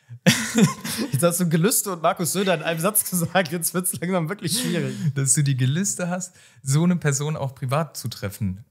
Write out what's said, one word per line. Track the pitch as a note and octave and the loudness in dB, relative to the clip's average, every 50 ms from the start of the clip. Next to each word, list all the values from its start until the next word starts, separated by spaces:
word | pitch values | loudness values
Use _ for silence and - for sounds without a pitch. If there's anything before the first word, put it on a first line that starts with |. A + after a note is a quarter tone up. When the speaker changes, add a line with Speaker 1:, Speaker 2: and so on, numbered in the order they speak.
| _ - A#2+ B2 - | _ -20 -6 2 2
Speaker 1:
<laughs> | F3+ - - A3+ - - A3+ G3+ - - - - - - - A3+ B3+ | 4 4 2 0 0 4 4 4 4 4 0 -8 -8 -4 -4 -4 -2
Speaker 2:
Jetzt | - A3+ | 0 2
hast | A#3+ F3 E3+ F3 | 2 2 2 2
du | F3+ E3 | 0 2
Gelüste | D3+ E3 E3 A3 - - - G#3 | 2 4 4 4 2 2 -2 -2
und | F#3 E3+ | -4 0
Markus | D#3 E3+ G3 - F3 C#3+ | 0 0 0 0 -2 -2
Söder | - F3+ G3+ F#3 F3 | 0 0 2 2 2
in | D#3 | 2
einem | D#3 D#3+ E3+ E3 | 0 -2 -2 0
Satz | D#3+ G3+ G#3+ - - - | 0 0 0 0 -2 0
gesagt, | - F3 E3 E3 - F#3 F#3+ C3 | -2 -2 0 2 2 2 2 2
jetzt | E3 F3+ E3 - - | -2 -4 -4 -2 -2
wird's | F3+ F#3 - - B2 | -2 -2 -2 -4 -4
langsam | E3 F3 F#3+ F3+ E3 D#3 | -2 0 0 0 0 0
wirklich | G3+ G#3 - D#3 D#3+ A#3+ | -4 -4 -4 -2 -2 -2
schwierig. | B3+ E3+ F3 E3 C#3+ C3 B2+ - G3 D3+ - | -2 0 0 0 0 -2 -4 -2 -2 -2 0
Speaker 1:
Dass | C#3 C3+ C3 - | 0 2 2 2
du | D#3 D3 | 2 2
die | C#3 C#3 | 2 2
Gelüste | B2 C3 B2+ C#3+ E3+ G3+ G3+ - - F3+ E3+ | 2 2 0 2 0 -2 -2 -2 -4 -4 -4
hast, | F3+ F#3+ F3+ - _ - - - _ _ - | -4 -6 -6 -10 _ -20 -20 -20 _ _ -4
so | C3+ C3+ D3+ | 0 2 2
eine | E3+ F3+ F3+ | 4 4 2
Person | E3 - D3 C#3 C3 D3 D3+ D#3 | 2 0 0 -2 0 -2 -4 -4
auch | - C#3 C3 B2 | -4 -4 -6 -6
privat | - C#3+ B2 C3+ D3+ E3 D3 - | -6 -4 -2 0 0 -2 -2 -6
zu | - - A#2 | -10 -10 -10
treffen. | - - - G2 F#2 - G#2+ F#2 F#2 G2 - _ | -8 -6 -8 -8 -6 -4 -4 -4 -4 -6 -10 _